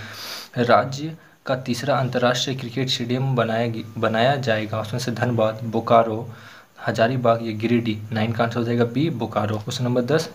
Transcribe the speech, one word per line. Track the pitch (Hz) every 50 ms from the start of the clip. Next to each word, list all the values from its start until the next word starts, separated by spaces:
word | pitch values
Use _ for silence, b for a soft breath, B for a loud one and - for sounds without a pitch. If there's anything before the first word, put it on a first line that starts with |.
| B B B B B B B B B B - 123
राज्य | 120 113 113 101 127 139 135 139 147 160 160 B B B B B _
का | - 135
तीसरा | 131 131 127 117 117 - 139 135 127
अंतर्राष्ट्रीय | 135 123 127 123 117 123 127 127 - 143 131
क्रिकेट | 131 127 117 113 135 135 131
स्टेडियम | - - 123 113 123 131 135 135 131
बनाया | 151 - - 110 113 120 120
गि-, | 113 110 104 - - 117
बनाया | 110 110 110 113 117 131 143
जाएगा? | 139 123 113 110 107 107 104 113 110
ऑप्शन | 110 - - 120
से | - -
धनबाद, | 113 110 120 123 120 113 110 110 110 - 120
बोकारो, | 113 104 117 113 - 120 113 110 113 107 110 - B B B B B B B B B _ - - -
हजारीबाग, | 113 101 113 117 135 127 117 117 117 113 117 117
या | 107 107
गिरिडीह। | 110 110 120 117 113 110 104 107 - - 113
नाइन | 110 107 113
का | 113 113 117
आंसर | 117 - 127
हो | 120
जाएगा | 117 120 120 120
बी, | 117 - 131 151 170
बोकारो। | 139 110 113 104 - 107 107 104 107 104
क्वेश्चन | - - 123 - 127
नंबर | 123 123 127
दस, | 120 120 147 156 156 - -